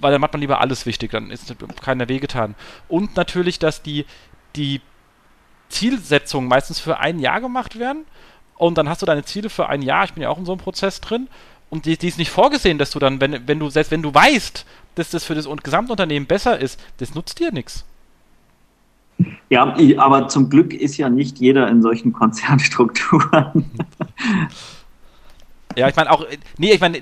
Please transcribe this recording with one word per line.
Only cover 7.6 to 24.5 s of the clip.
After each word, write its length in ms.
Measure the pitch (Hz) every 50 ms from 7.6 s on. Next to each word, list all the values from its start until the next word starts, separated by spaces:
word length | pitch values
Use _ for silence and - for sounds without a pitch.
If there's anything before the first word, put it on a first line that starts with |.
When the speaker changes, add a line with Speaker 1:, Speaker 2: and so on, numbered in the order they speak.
| 240 - -
Speaker 1:
werden 280 | 226 240 269 285 311 311 - - - - - _ _ _ _ _
und 220 | - 165 170 170 160
dann 100 | 151 143
hast 140 | 170 - -
du 20 |
deine 200 | 160 156 147 143
Ziele 240 | - - 202 208 214
für 200 | - - 170 -
ein 140 | 143 143 139
Jahr, 220 | 127 143 175 196
ich 80 | - -
bin 100 | 160 139
ja 60 | 117
auch 100 | 151 170
in 60 | 185
so 80 | 175 190
einem 80 | 180
Prozess 400 | - 190 - - 196 196 - -
drin, 260 | - - 220 240 262 - - - - - - _ _ _
und 160 | 151 160 -
die, 120 | 160 160
die 100 | - 165
ist 100 | 175 -
nicht 140 | 170 165 -
vorgesehen, 460 | - 180 214 285 240 185 - 196 160
dass 140 | 143 143 -
du 80 | - 151
dann, 200 | 143 135 135 131
wenn, 260 | 135 143 147 131 123
wenn 140 | 131 147 156
du, 100 | 151 147
selbst 220 | 131 151 151 -
wenn 100 | 156 165
du 120 | 160 151 139
weißt, 520 | 147 185 277 302 220 - - - - - - - - - - -
dass 140 | 175 165 -
das 160 | - 165 -
für 100 | - 165
das 100 | 151 151
Un-, 120 | 139 151
Gesamtunternehmen 680 | 147 - 139 143 185 226 254 233 196 185 160 147 143 139
besser 320 | - 170 202 - 247 220
ist, 220 | - 131 127 - - - - - -
das 140 | 123 117 -
nutzt 260 | - 123 - - -
dir 120 | 339 330
nix. 320 | 220 143 110 - - - - - - _ _ _ _ _ _ _ _ _ _ _ _ _ _ _ _ _ _ _ _ _ _ _ _ - - - - - _ -
Speaker 2:
Ja, 280 | 131 123 135 - -
i-, 200 | 160 160 135 139
aber 320 | 135 135 135 139 135 127 -
zum 200 | - 143 135 -
Glück 240 | 143 160 175 - -
ist 220 | - - 143 -
ja 140 | - 147 127
nicht 300 | 120 135 143 - - -
jeder 280 | 127 127 135 139 123
in 140 | 104 117 117
solchen 320 | 113 113 113 113 - 127 -
Konzernstrukturen. 1500 | - 113 113 113 - - - 147 139 - - - - 120 117 - - - - - 151 - - - 156 139 - - 165 - -
<laughs> 120 | - - - - - - - - - - 262 233 202 180 160 -